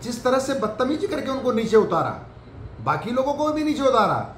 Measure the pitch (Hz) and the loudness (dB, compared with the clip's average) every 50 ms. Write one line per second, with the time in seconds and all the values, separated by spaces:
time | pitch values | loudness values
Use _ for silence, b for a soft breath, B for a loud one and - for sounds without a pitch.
0 | - 240 240 226 - 254 262 262 262 277 269 226 208 214 - - 254 262 311 311 | -8 -8 -6 -2 0 2 2 2 2 0 -2 -2 -2 -2 -2 -2 0 0 0 -2
1 | 403 - 311 269 233 262 262 262 - 254 226 220 226 175 214 220 196 - 175 160 | -2 -2 -4 -4 -4 -4 -4 -2 0 0 0 0 2 4 6 6 6 6 4 0
2 | 143 117 104 - - - - - - - - - - - - - 110 123 151 151 | 0 -2 -4 -8 -10 -16 -18 -20 -20 -18 -16 -16 -16 -16 -14 -6 -2 -2 -2 -2
3 | - 214 240 262 262 285 285 294 302 302 302 311 302 302 294 - 277 262 233 226 | -2 -2 0 0 0 0 0 0 0 0 0 0 0 0 0 2 2 4 4 4
4 | 214 175 143 117 - - - | 4 4 2 -2 -4 -6 -10